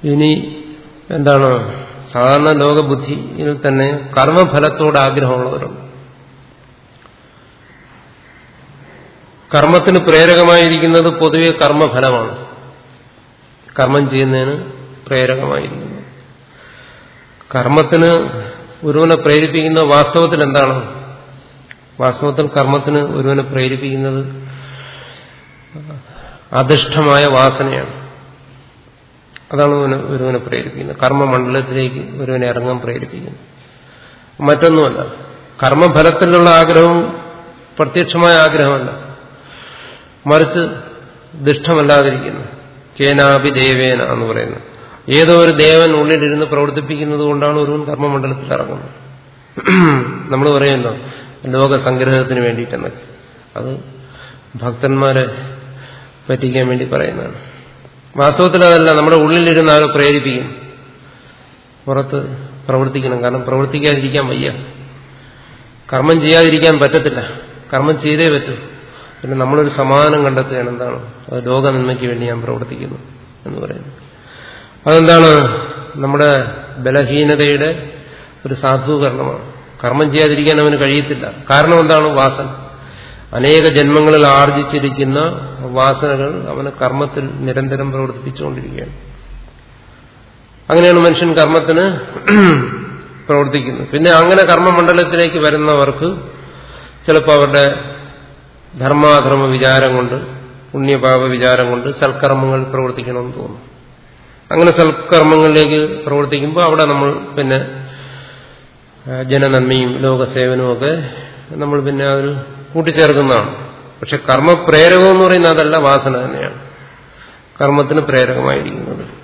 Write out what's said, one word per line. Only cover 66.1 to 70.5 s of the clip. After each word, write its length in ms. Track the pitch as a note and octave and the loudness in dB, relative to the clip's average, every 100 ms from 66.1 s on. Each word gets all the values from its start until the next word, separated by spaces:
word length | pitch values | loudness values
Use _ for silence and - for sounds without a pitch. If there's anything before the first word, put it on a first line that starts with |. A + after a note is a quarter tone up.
| E3 | 2
ചെയ്യാതിരിക്കാൻ 540 | D3+ E3 E3 D#3 D#3+ D#3 | 4 4 4 4 2 2
പറ്റത്തില്ല, 400 | C#3 D#3 - B2 G#2 - - - - | 2 0 -2 -6 -10 -14 -18 -20 -8
കർമ്മം 280 | C3+ C#3+ D#3 | -2 -2 -2
ചെയ്തേ 220 | D3+ D3+ E3 | -2 0 0
പറ്റൂ. 240 | C#3+ C#3 A#2+ - - - - - - | 0 -4 -12 -14 -20 -20 -20 -20 -16
പിന്നെ 200 | B2+ C3+ | -8 -4
നമ്മളൊരു 340 | C3 D3 D3 C#3+ | 0 0 0 -2
സമാധാനം 420 | C3+ C#3 D3+ D3+ | 0 2 2 2
കണ്ടെത്തുകയാണ്, 460 | C#3 C3 C3 | 0 -2 -4